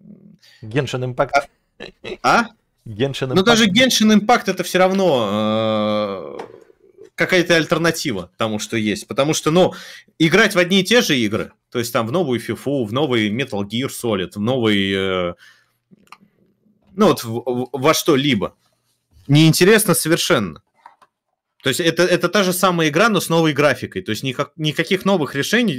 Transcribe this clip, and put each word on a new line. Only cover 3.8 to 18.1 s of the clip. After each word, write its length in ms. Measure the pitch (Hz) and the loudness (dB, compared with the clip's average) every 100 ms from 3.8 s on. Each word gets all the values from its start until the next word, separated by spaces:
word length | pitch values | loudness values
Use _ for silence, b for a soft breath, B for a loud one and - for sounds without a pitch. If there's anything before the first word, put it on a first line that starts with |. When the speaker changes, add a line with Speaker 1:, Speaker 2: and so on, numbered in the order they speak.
| 262 - 214 | 2 4 4
Speaker 2:
Impact 300 | 214 208 240 208 | 4 4 2 0
это 160 | 185 | -6
всё 160 | 175 180 | -2 2
равно, 1600 | 185 190 185 135 107 104 107 110 110 107 107 107 104 95 71 - | 2 2 2 2 0 0 0 0 0 0 -2 -2 -4 -6 -12 -14
э, 60 | - - - _ _ _ - | -16 -20 -20 _ _ _ -14
какая-то 420 | - 165 185 160 170 | -6 0 2 2 2
альтернатива 760 | 151 160 165 160 - 98 85 - | 2 0 0 -2 -4 -6 -8 -6
тому, 220 | 113 107 | -4 -4
что 180 | - 117 | -4 -4
есть. 300 | 107 98 - | -2 -2 -4
Потому 280 | 110 143 | -2 -2
что, 160 | 156 - | -2 0
ну, 220 | 165 175 B B B - - | 2 2 B B B -16 -2
играть 360 | 160 180 220 | 2 4 2
в 40 | 175 | 2
одни 220 | 175 190 | 0 0
и 40 | |
те 160 | 185 240 | 2 2
же 160 | - 139 | 2 0
игры, 360 | 107 101 82 _ _ | 0 -2 -6 _ _
то 80 | 123 | -6
есть 140 | 117 | -4
там 140 | 131 110 | -2 -2
в 60 | |
новую 280 | 156 160 117 | -2 -2 -2
фифу, 440 | 113 107 - 143 | -4 -8 -4 -4
в 80 | 110 | -2
новый 380 | 120 151 123 107 | -2 0 0 0
Metal 320 | 107 139 101 | -2 -6 -6
Gear 240 | 101 113 131 | -6 -6 -6
Solid, 440 | - 120 101 87 | -6 -4 -4 -4
в 60 | 104 | -6
новый... 520 | 107 135 113 101 98 | -4 0 0 0 0
э, 400 | 98 95 92 87 85 b b b _ _ _ _ - _ _ _ _ _ _ _ 185 | -2 -2 -2 -4 -6 b b b _ _ _ _ -20 _ _ _ _ _ _ _ 2
ну 100 | 202 | 2
вот 160 | 143 | 2
в, 60 | 117 117 | -2 -6
в, 240 | 123 123 127 | -4 -4 -4
во 220 | 139 139 | -2 0
что-либо, 600 | 156 - | 2 2